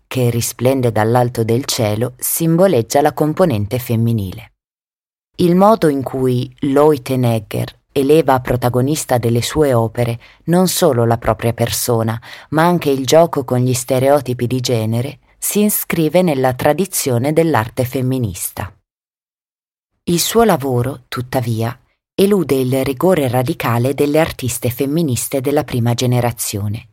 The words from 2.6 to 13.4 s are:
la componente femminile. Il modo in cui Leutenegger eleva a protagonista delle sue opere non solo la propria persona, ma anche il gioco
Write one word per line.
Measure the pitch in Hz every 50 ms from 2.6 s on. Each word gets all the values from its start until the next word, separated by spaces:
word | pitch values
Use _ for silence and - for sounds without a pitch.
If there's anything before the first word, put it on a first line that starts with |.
| 190 202 165 120 110 - - 143 147
la | 151 143
componente | - 156 151 151 - 185 170 123 104 104 101 - 123
femminile. | - - 117 113 117 117 117 110 98 90 - 110 - - _ _ _ _ _ _ _ _ _ _ _ _ _ _ _ _ _
Il | - 175 170 175
modo | 185 196 208 226 - - 156
in | 139 139 127
cui | - - 135 131 127 123 123 123 127 - -
Leutenegger | - 143 135 139 147 156 151 127 127 - 135 127 123 120 117 113 104 - - 123 117 - - _ _ _ -
eleva | 143 135 139 151 160 156 135 131
a | 127
protagonista | 127 - 127 123 127 123 113 123 123 135 156 151 - - 127 120
delle | 113 117 117 120 117
sue | - - 151 151 139 127
opere | 117 113 113 - - 120 117 117 117 - - - _ -
non | - 170 180 190 180
solo | - - 185 160 127 120 117
la | 117 117 117
propria | - 117 110 - - 117 113
persona, | - 120 107 95 - - - 120 113 110 113 113 113 - - - - - -
ma | 143 156 160
anche | 175 180 165 - 147
il | 139 135 135
gioco | 123 151 160 170 165 - 147